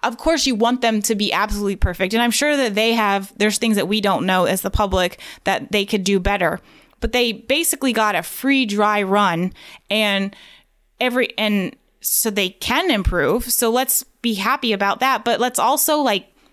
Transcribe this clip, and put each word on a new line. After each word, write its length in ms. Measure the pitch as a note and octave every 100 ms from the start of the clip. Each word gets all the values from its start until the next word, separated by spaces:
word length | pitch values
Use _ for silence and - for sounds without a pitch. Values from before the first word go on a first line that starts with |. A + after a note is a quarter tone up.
of 120 | A#3+ A#3+
course 300 | - D#4+ C#4
you 80 |
want 260 | A3+ A#3 B3+
them 220 | A#3+ A3
to 140 | G3+ G#3+
be 160 | G#3
absolutely 420 | E3+ G#3 G#3 G3+
perfect. 400 | G3 - F3 F#3+
And 80 | A3+
I'm 80 | A#3+
sure 260 | A3 D4 C#4+
that 200 | B3+ G3+
they 160 | A3+
have, 400 | A#3 G#3+ G3 F#3+ -
there's 220 | G#3+ G#3
things 160 | A#3
that 140 | G#3 D#3+
we 120 | G#3+
don't 260 | G3+ F#3 F3+
know 180 | F#3
as 160 | F3+ F#3
the 100 | G3+
public 480 | - G#3 F#3 F3+ - - -
that 300 | - F#3+ -
they 120 | G#3
could 200 | G3+ G#3+
do 160 | F#3 G3
better. 400 | F#3 G3+ F3 F3+ - - - _
But 100 | A3+
they 220 | B3 B3
basically 600 | A3 - C#4+ E4 - C4+
got 220 | A3+ G#3+
a 80 | F#3
free, 420 | E3+ - C4 C4+
dry 380 | A#3+ G3+ G#3+ G#3
run, 500 | G3 G3 G3+ E3 F#3 - - - _
and 460 | G#3 G#3 G3 G3 - - - _ _ _ _
every, 360 | B3 B3 - -
and 380 | G#3+ G#3 F3+ - _ _
so 300 | - - A#3
they 200 | G3+ F#3
can 380 | - - B3 F#4
improve. 540 | A#3 F#3 F3 C3+ G#3 A#3+
So 220 | - A#3
let's 360 | A#3+ C4 - - _
be 120 | A#3+
happy 380 | G#3 G3+ C#4+ A#3+
about 280 | G3 G3+ -
that. 240 | C4 C4
But 160 | B3 A#3+
let's 180 | B3 B3
also, 400 | A3+ C#4+ - D4+
like, 340 | C4+ G3+ - _ _